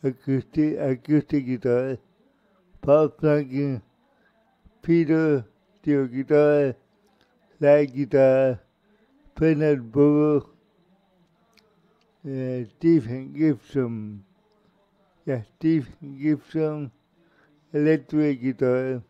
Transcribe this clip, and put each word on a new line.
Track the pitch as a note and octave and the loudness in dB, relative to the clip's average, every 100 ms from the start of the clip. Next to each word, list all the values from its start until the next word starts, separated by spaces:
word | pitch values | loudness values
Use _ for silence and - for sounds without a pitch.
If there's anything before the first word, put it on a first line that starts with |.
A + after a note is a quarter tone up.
acoustic, | C#3 B2+ - C3+ - - D3+ - | -6 -6 -4 -4 -4 -2 -2 -2
acoustic | C#3+ C3 - D3+ - D3 B2+ | -4 -4 0 -2 0 -4 -4
guitar. | B2 B2+ A#2+ C3 B2+ _ _ _ _ _ _ _ - | -4 -2 -2 -2 -8 _ _ _ _ _ _ _ -14
Paul | - D3 D#3 - | 2 4 4 0
Franklin, | D#3 D3 C#3 C3 C#3+ B2+ - _ _ _ _ _ _ _ _ _ | -2 0 -2 -6 -4 -6 -10 _ _ _ _ _ _ _ _ _
Peter, | - E3+ D#3 D#3+ D#3+ C#3+ A#2 _ _ _ | -2 0 2 0 2 -2 -4 _ _ _
steel | - C#3+ C3+ | -2 -2 -2
guitar, | B2 C3 D3 D3 D3 C#3 B2 _ _ _ _ _ _ _ _ | -6 0 2 4 2 0 -4 _ _ _ _ _ _ _ _
slide | D3 D3 D3 | 4 4 4
guitar, | B2+ C#3 C#3 C3+ C3 C3 B2 _ _ _ _ _ _ _ - | -4 -2 4 4 4 2 -2 _ _ _ _ _ _ _ -2
Fernand | D#3+ D3+ D3+ D3 A#2 | 0 2 2 0 -2
Burrow, | B2 D3 D3 D3+ D3 - _ _ _ _ _ _ _ _ _ _ _ _ _ _ _ _ _ | 2 4 4 2 0 -2 _ _ _ _ _ _ _ _ _ _ _ _ _ _ _ _ _
uh, | D#3 C3+ B2+ B2+ A#2 _ | -12 -8 -6 -8 -10 _
Steve | E3 E3 A2+ B2 C3+ | 2 2 0 -10 -12
Gibson. | C#3+ D#3 C3+ _ C#3 B2 A2+ G#2+ G#2 G2 _ _ _ _ _ _ _ _ _ - | -2 0 0 _ -4 -4 -4 -10 -14 -20 _ _ _ _ _ _ _ _ _ -8
Yeah, | C3 G#2+ _ | -8 -8 _
Steve | D#3+ D#3+ A#2 - | -2 -2 -4 -14
Gibson, | C#3+ C#3 D3 D3 _ E3 D#3 D3+ C#3 _ _ _ _ _ _ _ _ | -20 -6 -2 -2 _ -6 -4 -6 -12 _ _ _ _ _ _ _ _
electric | D3 D3+ D#3 B2+ D3+ D3+ C3+ | -2 2 0 0 -2 0 -2
guitar. | B2 A#2+ B2+ B2+ C3 B2+ | -4 -2 0 0 -2 -8